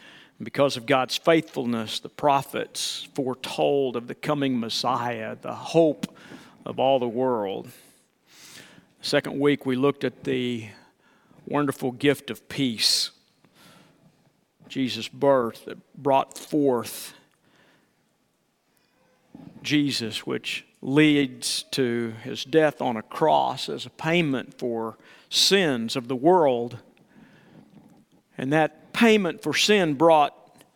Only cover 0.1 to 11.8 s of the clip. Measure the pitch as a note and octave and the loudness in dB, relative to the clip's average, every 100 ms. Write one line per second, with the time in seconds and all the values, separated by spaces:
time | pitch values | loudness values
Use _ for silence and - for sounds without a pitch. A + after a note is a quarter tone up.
0.1 | - - - A2+ - C#3 B2+ A#2 C3 B2+ | -20 -20 -16 -6 0 0 0 0 0 0
1.1 | - - E3 D#3 C#3+ A#2+ A#2 G#2+ - - | -2 2 2 2 -6 -4 -4 -4 -10 -12
2.1 | - D3 C#3 - A2+ - - - - - | -2 2 2 0 -8 -8 -8 -8 -8 -10
3.1 | - C3 B2 - - D3 C#3+ C3 A#2+ A#2+ | -6 -6 -6 -8 -2 0 2 0 -4 -8
4.1 | A#2+ - D3 C#3 B2 A2+ - A#2+ B2 A#2+ | -8 -4 0 0 -2 -4 -4 -2 -2 -2
5.1 | A2+ A2 A#2+ C3 A#2 - E3 D#3+ - - | -6 -8 -10 -12 -10 0 4 4 2 -6
6.1 | - - - - - - A#2+ B2+ C3+ A#2+ | -14 -20 -20 -20 -16 -8 0 2 2 0
7.1 | A2+ C3 A#2 G2+ G#2 A#2+ - - _ _ | -2 0 0 -4 -6 -10 -18 -20 _ _
8.1 | _ _ - - - - - _ _ - | _ _ -20 -20 -20 -20 -20 _ _ -2
9.1 | D3 - C#3 D3 C#3+ C3 B2+ C#3 C#3 C3 | -2 -2 0 2 2 -2 0 0 0 -4
10.1 | - C#3 C3 B2 A#2 G#2+ - _ _ _ | -6 -6 -4 -4 -6 -10 -18 _ _ _
11.1 | _ _ _ - C#3+ C#3+ - | _ _ _ -4 -2 -2 -2